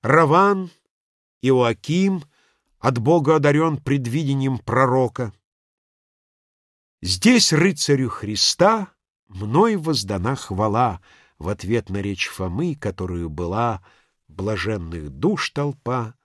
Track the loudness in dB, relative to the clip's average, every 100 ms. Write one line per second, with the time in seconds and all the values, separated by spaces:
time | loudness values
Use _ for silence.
0 | 4 4 6 6 4 2 -4 _ _ _
1 | _ _ _ _ 2 4 4 0 -2 2
2 | 2 0 -8 _ _ _ _ _ -2 0
3 | 2 2 4 4 4 2 2 -2 -2 -2
4 | -2 -4 -2 -2 -2 -4 -2 2 2 2
5 | 0 -2 -10 -10 _ _ _ _ _ _
6 | _ _ _ _ _ _ _ _ _ _
7 | -6 2 4 4 4 2 2 0 0 0
8 | 0 -6 -8 -2 -2 4 4 4 -4 _
9 | _ _ _ -10 0 2 4 2 -2 -2
10 | -2 -4 -2 -4 -6 -2 0 2 0 -2
11 | _ _ _ _ -8 -6 -4 -4 -2 -6
12 | -6 -6 -8 -6 -6 -4 -4 -4 -8 -6
13 | -6 -6 -6 -6 -6 -2 -4 -4 _ _
14 | _ _ _ -8 -6 -4 -4 -6 -6 -10
15 | -12 -2 -2 -2 -4 -4 -6 -6 -6 -6
16 | -6 -12